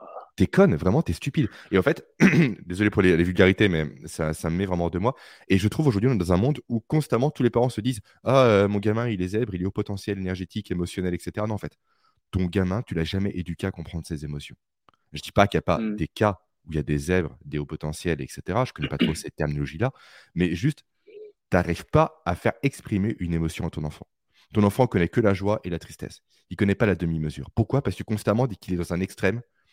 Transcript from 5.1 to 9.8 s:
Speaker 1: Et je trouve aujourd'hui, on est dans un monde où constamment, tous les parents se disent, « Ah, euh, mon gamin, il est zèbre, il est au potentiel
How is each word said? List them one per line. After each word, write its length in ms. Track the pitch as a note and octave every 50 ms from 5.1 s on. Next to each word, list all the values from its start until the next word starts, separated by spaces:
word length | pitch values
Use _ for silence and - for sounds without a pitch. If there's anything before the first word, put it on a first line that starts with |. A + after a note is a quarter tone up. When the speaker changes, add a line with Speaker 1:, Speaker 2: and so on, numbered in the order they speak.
| C3+ - - - - - - -
Speaker 1:
Et 100 | F#2+ F#2+
je 100 | F2+ G#2+
trouve 180 | - - D#3
aujourd'hui, 220 | C#3+ G#2 G2 G#2+ C3+
on 40 | C3
est 40 | G2
dans 140 | F2 E2 F2+
un 40 |
monde 240 | F2+ A2 C#3 D3+ - - _
où 120 | A#2+ A2+
constamment, 500 | - _ D3+ D#3 C#3+ - B2 A2+ C3 D3+
tous 140 | - - B2+
les 60 | A#2
parents 180 | - A#2 B2 B2+
se 120 | - -
disent, « 200 | G#2 B2+ B2+ G#2 - _ _ _ _
Ah, 200 | G2+ B2+ C3+ C3
euh, 240 | A#2+ G#2+ G2 G2+ G2+
mon 120 | G#2 G2+
gamin, 280 | G2+ G#2+ G#2+ A2+ A#2+ A#2+
il 140 | A2 F2+ F2+
est 60 | F2+
zèbre, 260 | G2 G#2+ B2 A2 F#2
il 80 | F2 F2+
est 40 |
au 40 | G2
potentiel 480 | - -